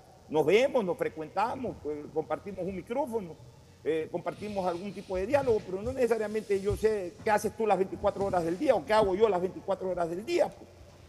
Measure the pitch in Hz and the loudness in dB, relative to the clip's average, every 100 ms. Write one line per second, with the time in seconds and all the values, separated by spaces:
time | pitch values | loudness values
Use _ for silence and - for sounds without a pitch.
0 | - - - 151 147 202 269 262 190 160 | -20 -20 -4 0 4 4 4 2 0 -2
1 | 156 156 156 190 220 269 233 156 143 147 | -4 -6 -6 -2 -2 -2 -6 -6 -6 -8
2 | 147 147 151 151 196 190 180 190 160 240 | -6 -6 -4 -4 -6 -8 -6 -6 -4 -4
3 | 294 226 175 151 - - - - - 160 | -2 -4 -6 -14 -20 -20 -20 -10 -2 -2
4 | 156 175 170 156 208 202 180 170 202 196 | -2 -6 -6 -8 -6 -2 -2 -2 -6 -10
5 | - 185 196 285 262 214 196 185 220 262 | -6 -4 2 2 4 0 0 -6 -4 0
6 | 247 226 214 214 202 196 196 196 214 214 | 2 2 0 -4 0 0 0 2 2 0
7 | 180 - - 208 208 - 214 185 190 - | -4 -4 2 2 2 0 2 4 2 0
8 | 202 190 196 180 170 180 302 220 - 214 | 0 0 0 2 0 0 2 2 4 4
9 | 208 185 220 180 185 170 - 185 185 175 | 4 4 4 4 0 -4 -4 -2 -2 -2
10 | 170 175 226 349 - - - - - - | -2 -4 -2 0 0 -2 -20 -20 -20 -20